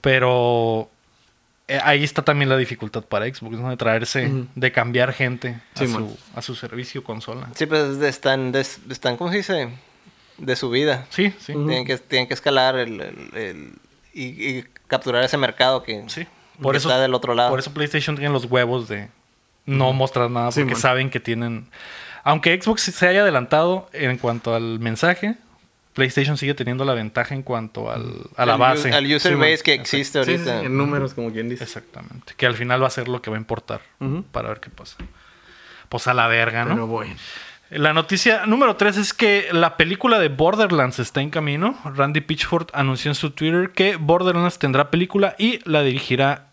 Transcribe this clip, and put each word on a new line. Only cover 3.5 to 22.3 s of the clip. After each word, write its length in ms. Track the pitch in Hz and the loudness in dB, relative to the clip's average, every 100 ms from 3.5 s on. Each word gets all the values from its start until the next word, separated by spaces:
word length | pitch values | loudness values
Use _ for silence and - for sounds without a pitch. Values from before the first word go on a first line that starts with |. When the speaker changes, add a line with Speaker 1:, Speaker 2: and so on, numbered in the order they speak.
| 113 | -8
Speaker 1:
¿no? 100 | 123 | -6
De 80 | 123 | -2
traerse, 500 | 117 113 117 139 123 | 0 0 0 -2 0
Speaker 2:
Ujú. 200 | 135 123 | -2 -4
Speaker 1:
de 180 | - 127 | -2 0
cambiar 400 | 123 117 120 127 | 2 0 2 0
gente 480 | 131 127 123 127 117 - | 0 -4 -4 -8 -10 -14
a 40 | - | -4
Speaker 2:
Sí, 80 | 131 | -2
Speaker 1:
su, 60 | |
Speaker 2:
man. 160 | 113 107 107 - | -2 -6 -10 -16
Speaker 1:
a 60 | - | -14
su 120 | - | -10
servicio 500 | 120 117 117 123 139 | -10 -10 -10 -10 -12
consola. 440 | - 110 - 120 131 | -10 -10 -10 -12 -12
Speaker 3:
Sí, 120 | - 151 | -4 0
pues, 320 | 156 143 139 | 2 2 0
están, 520 | 147 131 139 135 131 | 0 0 2 2 2
des-, 260 | 131 123 - - | 0 -2 -8 -14
están, 280 | 131 127 120 | -4 -2 -2
¿cómo 140 | 175 | -2
se 80 | 202 | -2
dice? 300 | 196 180 120 127 _ _ - _ _ - | -2 -2 -4 -10 _ _ -20 _ _ -12
De 180 | 143 123 | -4 -2
subida. 500 | 131 123 151 127 127 | 0 2 2 0 -4
Speaker 1:
Sí, 240 | - 196 196 | 0 0 -2
sí. 120 | - | -8
Speaker 2:
Ujú. 140 | 147 147 | -4 -2
Speaker 3:
Tienen 180 | 127 | -2
que, 140 | 123 127 | -2 -6
tienen 280 | - 131 127 | -2 -2 -2
que 60 | |
escalar 420 | 127 - 135 131 131 | -2 0 2 2 2
el, 240 | 117 107 | -4 -6
el, 300 | 50 - - 101 | -10 -12 -14 -10
el, 360 | 104 85 67 50 _ _ _ | -10 -10 -16 -20 _ _ _
y, 80 | - | -12
y 400 | 127 - 135 127 117 - _ | -12 -8 -6 -6 -10 -20 _
capturar 360 | 131 - 120 | -4 0 0
ese 120 | 127 147 | 0 0
mercado 460 | 127 110 127 131 | -2 2 2 2
que, 220 | - 107 113 | -2 -10 -8
Speaker 1:
Sí. 180 | 156 | -12
Speaker 3:
que 40 | 175 _ _ - | -12 _ _ -6
Speaker 1:
Por 140 | 135 139 | 0 0
eso, 120 | 139 | 2
Speaker 3:
está 120 | 127 | 2
del 100 | 131 | 4
otro 200 | 127 123 | 2 0
lado. 160 | 120 123 | 2 4
Speaker 1:
por 80 | 131 | 2
eso 160 | 139 | -2
PlayStation 420 | 147 147 151 147 147 | -4 -2 0 -2 -2
tiene 160 | 143 | 0
los 140 | 139 120 | 0 2
huevos 420 | 127 120 127 110 | 2 2 0 -4
de 200 | 104 101 _ _ _ _ _ - | -8 -10 _ _ _ _ _ -2
no 220 | 139 131 | 2 2
Speaker 2:
Ujú. 60 | |
Speaker 1:
mostrar 360 | 131 131 131 120 | 2 0 2 0
nada, 200 | 120 120 | 0 -2
Speaker 2:
Sí, 80 | 120 | 0
Speaker 1:
porque 120 | 135 | 0
Speaker 2:
man. 60 | 117 | 0
Speaker 1:
saben 300 | 127 127 131 | -2 -2 -4
que 100 | 123 | -6
tienen, 460 | - 117 117 113 131 - - - - - | -6 -6 -4 -8 -14 -20 -20 -18 -18 -6
aunque 340 | - | 0